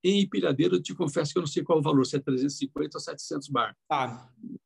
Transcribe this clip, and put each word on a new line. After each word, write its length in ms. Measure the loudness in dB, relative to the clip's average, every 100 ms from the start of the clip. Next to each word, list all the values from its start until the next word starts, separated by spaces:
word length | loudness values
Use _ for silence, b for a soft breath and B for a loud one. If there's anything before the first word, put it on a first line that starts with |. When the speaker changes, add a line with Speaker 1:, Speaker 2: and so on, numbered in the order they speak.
Speaker 1:
Em 200 | 2 4
empilhadeira, 540 | 2 2 2 2 2 2
eu 60 |
te 120 | 0
confesso 380 | -4 -2 0 0
que 60 | 0
eu 40 |
não 60 | -2
sei 140 | -2
qual 160 | 2 2
o 40 |
valor, 220 | 4 4 4
se 100 | 0
é 40 |
trezentos 340 | -2 0 0
e 40 | -2
cinquenta 400 | -6 -4 -6 -6
ou 20 |
setecentos 480 | -10 -10 -8 -8 -4
bar. 280 | -2 -2 -6 -4
Speaker 2:
Tá. 440 | -2 -2 -6 -16 _ -16 -16